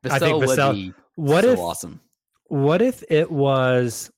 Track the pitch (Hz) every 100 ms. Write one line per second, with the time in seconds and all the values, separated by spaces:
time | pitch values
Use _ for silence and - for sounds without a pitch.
0 | 131 135 160 156 131 131 139 101 95 -
1 | _ - 143 160 226 233 85 - 82 71
2 | _ _ _ _ _ 147 143 175 247 247
3 | - 151 165 156 139 135 127 127 123 113
4 | -